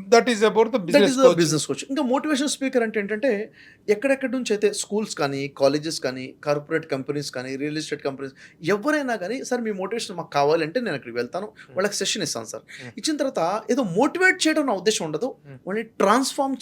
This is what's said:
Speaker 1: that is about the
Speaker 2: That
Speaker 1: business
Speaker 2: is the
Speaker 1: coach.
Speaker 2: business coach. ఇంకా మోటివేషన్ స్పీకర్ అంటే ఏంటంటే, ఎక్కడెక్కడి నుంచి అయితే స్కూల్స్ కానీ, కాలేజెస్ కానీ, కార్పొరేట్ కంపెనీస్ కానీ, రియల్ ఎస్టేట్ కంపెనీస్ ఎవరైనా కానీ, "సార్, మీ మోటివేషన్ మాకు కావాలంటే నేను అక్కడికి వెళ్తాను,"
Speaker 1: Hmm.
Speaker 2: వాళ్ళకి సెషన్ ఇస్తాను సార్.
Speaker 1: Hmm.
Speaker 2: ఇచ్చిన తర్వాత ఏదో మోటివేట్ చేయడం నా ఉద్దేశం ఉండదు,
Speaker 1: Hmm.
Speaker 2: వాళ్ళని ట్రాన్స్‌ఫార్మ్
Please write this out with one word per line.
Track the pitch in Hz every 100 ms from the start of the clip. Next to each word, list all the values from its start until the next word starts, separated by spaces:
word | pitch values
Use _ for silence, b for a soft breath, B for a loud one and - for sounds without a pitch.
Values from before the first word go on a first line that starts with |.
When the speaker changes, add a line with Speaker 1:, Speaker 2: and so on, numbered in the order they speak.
| 196
Speaker 1:
that | 233
is | 254 214
about | 214 196 226
the |
Speaker 2:
That | 247
Speaker 1:
business | 165 277 202
Speaker 2:
is | 254
the |
Speaker 1:
coach. | 262 165
Speaker 2:
business | 156 151
coach. | - 131 -
ఇంకా | 277
మోటివేషన్ | 247 277 302 262 285
స్పీకర్ | - 269 254
అంటే | 220 214
ఏంటంటే, | 202 214 277 202 226 b b b -
ఎక్కడెక్కడి | 208 277 269 262
నుంచి | 254 233
అయితే | 208 202
స్కూల్స్ | 202 - 208 208
కానీ, | - 143 139 139
కాలేజెస్ | - 139 151 160 151
కానీ, | 135 131 131 -
కార్పొరేట్ | 147 147 147 160 -
కంపెనీస్ | 135 131 143 143
కానీ, | 127 131 135
రియల్ | 151 151
ఎస్టేట్ | 151 147
కంపెనీస్ | 143 135 135 B B B
ఎవరైనా | 165 202 277 302 254 220
కానీ, | 180 262
"సార్, | - 240
మీ | 220
మోటివేషన్ | 190 190 226 233 175
మాకు | 160
కావాలంటే | 143 143 165 156 254
నేను | 226
అక్కడికి | 139 120 117
వెళ్తాను," | 123 175 214
Speaker 1:
Hmm. | - - 135
Speaker 2:
వాళ్ళకి | 202 202
సెషన్ | 196 220
ఇస్తాను | 151 117 110
సార్. | 113
Speaker 1:
Hmm. | - - 123 -
Speaker 2:
ఇచ్చిన | 302 302
తర్వాత | 269 208 165 214 -
ఏదో | 247
మోటివేట్ | 214 170 294 349 370 370 311
చేయడం | 311 269
నా |
ఉద్దేశం | 190 190 214
ఉండదు, | 165 151 262
Speaker 1:
Hmm. | - 139 131 180
Speaker 2:
వాళ్ళని | 214 226
ట్రాన్స్‌ఫార్మ్ | - 196 240 262 - 269 262